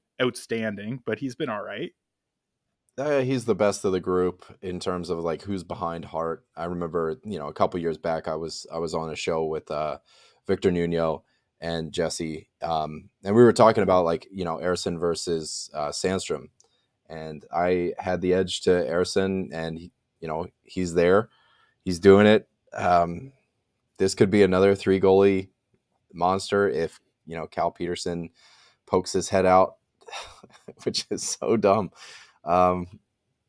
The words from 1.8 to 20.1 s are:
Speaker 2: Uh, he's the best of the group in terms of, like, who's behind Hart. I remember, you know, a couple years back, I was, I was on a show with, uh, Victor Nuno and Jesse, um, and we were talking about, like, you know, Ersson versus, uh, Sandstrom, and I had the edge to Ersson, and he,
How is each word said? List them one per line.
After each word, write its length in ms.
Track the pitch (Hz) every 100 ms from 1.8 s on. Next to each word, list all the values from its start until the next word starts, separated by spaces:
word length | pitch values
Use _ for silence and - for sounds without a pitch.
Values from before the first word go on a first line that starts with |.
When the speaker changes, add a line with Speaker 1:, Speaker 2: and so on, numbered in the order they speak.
| 156 _ _ _ _ _ _ _ _ _ _ -
Speaker 2:
Uh, 240 | 147 143
he's 240 | 127 131 113
the 100 | 95
best 300 | 104 98 101
of 60 |
the 80 | 92
group 460 | 92 90 90 90 - -
in 180 | 92 90
terms 300 | 95 90 87
of, 80 | 85
like, 220 | 85 80
who's 220 | 95 95
behind 420 | 85 85 85 85 -
Hart. 400 | 80 82 80 _ 78
I 100 | 85
remember, 540 | 87 85 85 80 80
you 160 | 107 87
know, 80 | 71
a 60 |
couple 260 | - 95 90
years 180 | 82 78
back, 300 | 85 82 82
I 80 | 78
was, 320 | 80 - -
I 60 | 82
was 160 | 82
on 160 | 82 80
a 60 | 76
show 300 | - 82 78
with, 260 | 78 -
uh, 260 | 76 76 71 _ _ _ _ -
Victor 260 | 92 98
Nuno 520 | 87 85 82 82 73 _ _ _ _
and 320 | 82 82 80
Jesse, 580 | 90 80 - 82 78 - _
um, 480 | 82 80 76 76 - _
and 120 | 95 110
we 60 |
were 100 | 120
talking 280 | 120 113 110
about, 240 | 95 92 85
like, 220 | 82 -
you 120 | 95 87
know, 120 | 82
Ersson 420 | 87 87 95 85
versus, 720 | 87 82 - 82 76 - -
uh, 160 | 76 73
Sandstrom, 600 | - 92 95 - 76 - _ _ _ _ _ -
and 360 | 80 80 76 -
I 420 | 85 90 92 87 -
had 240 | 95 90
the 120 | 90 92
edge 260 | 90 -
to 80 | -
Ersson, 800 | 90 69 85 90 98 95 95 90
and 260 | 78 82 82
he, 120 | 87 _ _